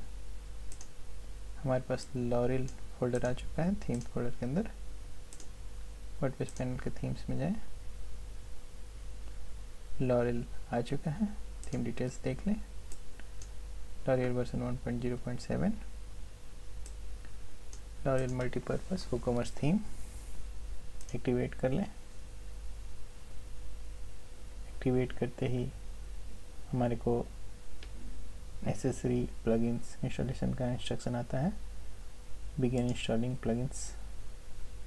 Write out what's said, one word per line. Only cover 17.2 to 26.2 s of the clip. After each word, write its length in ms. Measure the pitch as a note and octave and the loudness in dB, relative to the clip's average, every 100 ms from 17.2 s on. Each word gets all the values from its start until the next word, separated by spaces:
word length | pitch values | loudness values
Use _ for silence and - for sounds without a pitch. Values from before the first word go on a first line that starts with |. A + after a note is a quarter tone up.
| - - - - - - - - | -2 -2 0 -2 -2 -4 -6 -2
L'Oreal 280 | C#3 C3 B2+ | 4 4 4
multipurpose 720 | B2+ B2+ C3 - C3 - F#3 - | 2 2 0 0 0 0 0 0
WooCommerce 420 | A#2+ - A#2+ A#2 - | 0 2 2 2 4
theme 180 | C#3 G3+ - - - - - - - - - - - - - | 4 4 4 0 -2 -4 -2 0 0 -2 -2 0 0 0 0
Activate 400 | A#2 B2+ B2 C3 | 0 2 2 2
कर 160 | - C3 | 0 2
लें। 160 | C3 - - - - - - - - - - - - - - - - - - - - - - - - - - - - - | 2 0 -4 -8 -8 -6 -6 -6 -4 -4 -4 -2 -2 -2 -4 -4 -2 -2 0 0 0 -2 -4 -2 -2 -4 -6 -6 -6 -6
एक्टिवेट 460 | - C3+ B2+ B2+ - | -2 2 4 4 2
करते 280 | B2+ - B2+ | 0 0 0
ही 220 | B2 B2 - - - - - | 2 0 -4 -6 -6 -6 -4